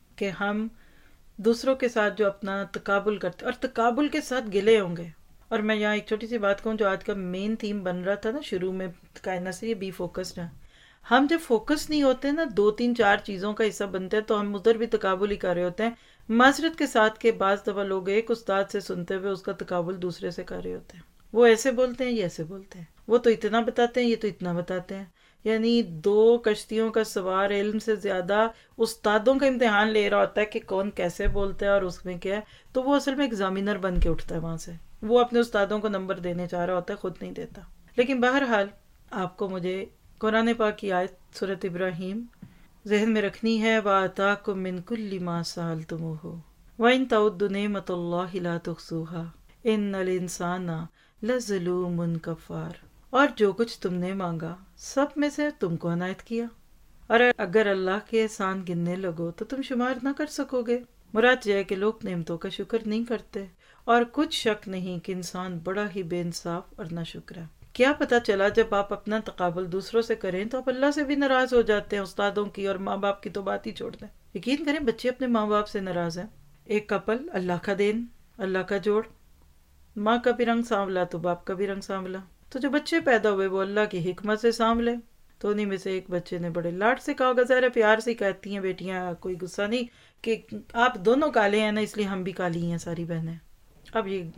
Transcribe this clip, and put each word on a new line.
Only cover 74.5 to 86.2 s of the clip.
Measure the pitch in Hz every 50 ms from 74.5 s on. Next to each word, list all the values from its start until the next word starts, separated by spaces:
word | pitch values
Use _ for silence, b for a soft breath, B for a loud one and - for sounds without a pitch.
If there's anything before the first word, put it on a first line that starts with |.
| 277 285 330
करें, | 285 285 320 294
बच्चे | 226 226 - - 254
अपने | 247 - 262
माँ | 247 233 214 214
बाप | 208 208 208 208
से | 208 - 202
नाराज़ | 190 185 170 175 170 170 165 175
हैं। | 196 220 - - - - - _ _ -
एक | 208 214 214 - 208
कपल, | 185 - - 220 254 302 349 339
अल्लाह | 190 180 180 175
का | 170 - 208 196
देन, | 190 202 208 214 233 240 240 - - - _ _ -
अल्लाह | 196 190 185 185 180
का | - 208
जोड़, | 190 170 214 208 220 226 - - _ _ _ - _ - - _ _ _ _ _ _ - - -
माँ | 214 208 220 240 240
का | - 247
भी | 240 247 240
रंग | 233 233 233 233
सांवला | - 226 196 196 185 185 180 180
तो | 175 - 165
बाप | 165 175 175 175 -
का | - 190
भी | 180 202
रंग | 196 196 196
सांवला। | - - 196 190 185 185 185 190 190 - - _ - -
तो | - 262
जो | 262 277
बच्चे | 262 294 294 - 339 330
पैदा | 320 285 240 214 196 214
हुए | 202 196 196
वो | 190 185 190
अल्लाह | 190 196 202 208 214
की | 208 196 175
हिकमत | 160 185 175 - - 208 214 214
से | 240 233
सांभ | 226 233 226 226 233 233
लें। | 233 233 240 240 - - - - - - _ -
तो | - 208
उन्हीं | 208 208 208
में | 202 190
से | 185 185 190 185
एक | 185 180 -
बच्चे | 180 175